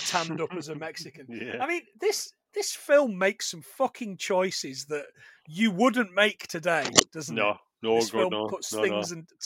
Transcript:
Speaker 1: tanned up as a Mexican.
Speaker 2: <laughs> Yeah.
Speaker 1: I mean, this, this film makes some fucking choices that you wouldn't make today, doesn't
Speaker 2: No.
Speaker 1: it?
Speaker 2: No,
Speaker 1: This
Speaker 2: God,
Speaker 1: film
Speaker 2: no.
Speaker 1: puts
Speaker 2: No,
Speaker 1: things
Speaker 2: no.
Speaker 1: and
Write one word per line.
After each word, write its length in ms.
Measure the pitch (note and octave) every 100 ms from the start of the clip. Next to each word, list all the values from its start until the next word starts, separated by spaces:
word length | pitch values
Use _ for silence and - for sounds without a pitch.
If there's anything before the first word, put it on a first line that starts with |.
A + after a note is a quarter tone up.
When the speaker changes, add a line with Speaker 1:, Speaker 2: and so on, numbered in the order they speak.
| -
Speaker 1:
tanned 340 | F3+ E3 D#3
up 120 | D#3+
as 140 | F3+ D3
a 60 | D3+
Mexican. 520 | D#3+ D#3 E3 D#3 C3
Speaker 2:
<laughs> 20 |
Yeah. 340 | A#2 A#2+ A2
Speaker 1:
I 40 | C#4+
mean, 140 | E4+ - A3
this, 320 | G4 - - _ _ G4+
this 180 | -
film 440 | - - C#4+ C4+ F#3
makes 280 | F#3+ G#3 -
some 100 | E3+
fucking 560 | - - F3 - A3 F3
choices 680 | - F#3 F#3+ - D3+ C3 C#3
that 200 | D3 C#3 _ - - -
you 220 | D#3+ A3+
wouldn't 440 | F3+ B3+ A#3 G3+ F#3
make 320 | G#3+ - -
today, 380 | F3 E3+ D#3+ B2+ - -
doesn't 220 | D#3+ D#3 D3
Speaker 2:
No. 140 | G#2
Speaker 1:
it? 60 | G2+ _ -
Speaker 2:
No, 140 | A2+ A2+
Speaker 1:
This 160 | A2+
Speaker 2:
God, 80 | A2+
Speaker 1:
film 100 | A2
Speaker 2:
no. 160 | G#2+ G#2+
Speaker 1:
puts 240 | G2 -
Speaker 2:
No, 80 | G#2+
Speaker 1:
things 300 | G#2 G#2 G#2
Speaker 2:
no. 60 | E3+
Speaker 1:
and 100 | E3 -